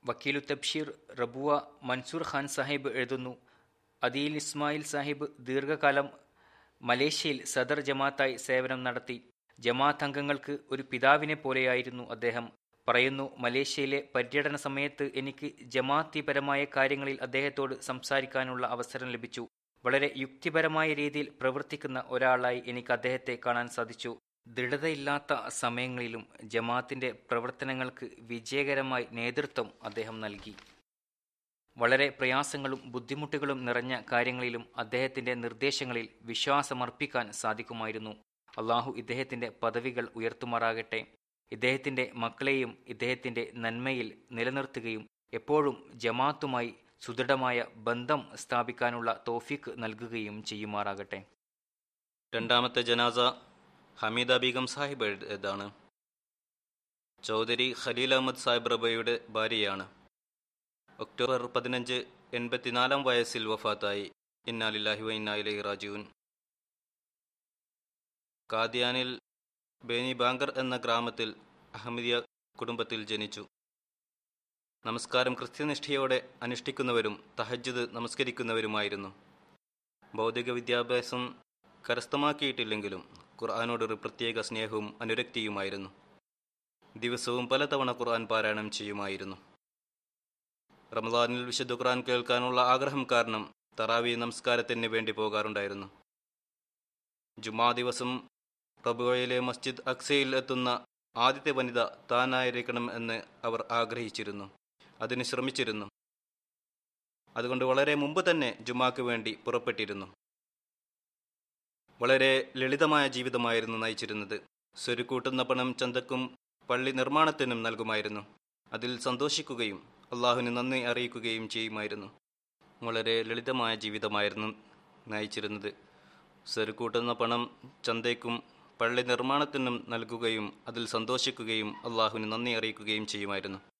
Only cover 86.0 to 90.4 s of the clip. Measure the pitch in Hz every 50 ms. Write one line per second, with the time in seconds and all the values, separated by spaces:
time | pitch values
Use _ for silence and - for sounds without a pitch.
86 | _ - - _ _ _ _ _ _ _ _ _ _ _ _ _ _ _ _ 113
87 | 113 120 123 120 - 123 120 123 123 120 131 135 147 139 147 139 135 127 120 -
88 | 120 117 117 113 113 107 113 110 107 107 107 107 107 104 - - 107 104 101 101
89 | 101 98 98 92 98 98 95 95 - - - _ _ _ _ _ _ _ _ _
90 | _ _ _ _ _ _ _ _